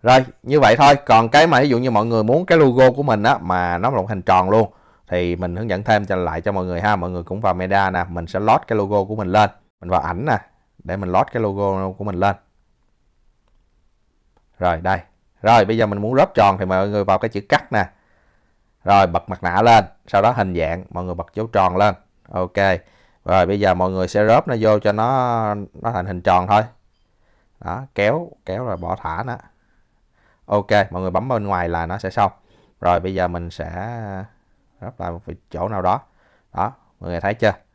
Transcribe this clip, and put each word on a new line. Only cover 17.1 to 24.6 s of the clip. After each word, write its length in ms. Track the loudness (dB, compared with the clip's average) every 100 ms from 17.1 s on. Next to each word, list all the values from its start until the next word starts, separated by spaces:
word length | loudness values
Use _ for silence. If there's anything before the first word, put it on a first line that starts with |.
| 0
cái 120 | -2
chữ 120 | -6 -2
cắt 220 | -2 0
nè. 180 | -4 -4 _ _ _ _ _ _ _ _ _
Rồi, 240 | 2 4 4
bật 220 | 0 -6
mặt 140 | -8
nạ 180 | -4 0
lên, 240 | 6 6 4 _ _
sau 140 | 0
đó 100 | 2
hình 240 | 0 -2 -2
dạng, 300 | -4 -6 -10
mọi 140 | -10
người 120 | -10 -10
bật 120 | -10
dấu 140 | -10 -4
tròn 300 | 0 0 2
lên. 180 | 0 0 _ _ _
Ok. 260 | -8 -6 0 0 0 _ _ _ _ -2
Rồi, 200 | 0 2
bây 140 | 0
giờ 140 | 0
mọi 180 | 0 -2
người 160 | -2 -4
sẽ 200 | 0 2
rớp 200 | 2 2
nó 80 |
vô 200 | -2